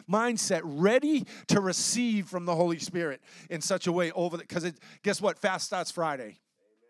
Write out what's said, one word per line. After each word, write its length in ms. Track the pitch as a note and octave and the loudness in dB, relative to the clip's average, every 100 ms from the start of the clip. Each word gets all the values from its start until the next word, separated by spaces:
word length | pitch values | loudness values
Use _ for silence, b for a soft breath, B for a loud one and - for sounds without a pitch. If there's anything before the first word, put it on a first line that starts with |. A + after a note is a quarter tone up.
| B | B
mindset, 520 | G#3 A#3+ A3+ - F3 | 0 2 0 0 -2
ready 640 | E3 C#3+ F#3+ B3+ D4 D4 - B B | -2 2 4 6 4 0 -2 B B
to 120 | G3+ | 2
receive 680 | F#3+ E3+ - A3+ A#3+ G#3+ E3+ | 2 0 0 0 2 0 -2
from 160 | F#3 | -4
the 100 | F3 | 0
Holy 240 | E3 F3 E3 | 2 2 0
Spirit 420 | - F3 E3 C3 B B B | -4 -4 -4 -6 B B B
in 120 | E3 | -6
such 280 | - F#3+ F3 | -2 -2 0
a 40 | |
way 200 | F3 E3 | 2 0
over 240 | F3+ F3 E3+ | 0 -2 -4
the, 100 | - | -6
'cause 160 | F3 | -4
it, 160 | E3+ E3 B B | -4 -6 B B
guess 180 | F#3+ E3+ | -2 0
what? 160 | G3 E3 | 0 0
Fast 300 | G3 F#3+ - | 0 -2 -4
starts 240 | F#3 E3 | -4 -6
Friday. 480 | - D#3+ C#3 A2 - _ _ _ _ _ | -4 -2 -4 -8 -16 _ _ _ _ _